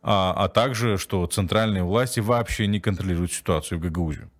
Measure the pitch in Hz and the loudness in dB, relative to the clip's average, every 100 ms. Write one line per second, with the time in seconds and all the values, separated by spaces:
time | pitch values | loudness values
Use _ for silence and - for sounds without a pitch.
0 | - 101 92 87 101 - 131 113 117 98 | 2 2 2 2 2 2 2 0 0 0
1 | - 95 87 - 92 107 110 98 90 107 | -2 -2 -2 -2 0 2 2 0 2 0
2 | 123 - 107 120 107 - 104 104 104 90 | 0 -2 0 0 0 -2 0 0 0 -2
3 | 92 85 87 - - 82 - 85 85 82 | 0 0 -2 -4 0 -2 0 -4 -2 -2
4 | 82 71 - | -2 -4 -10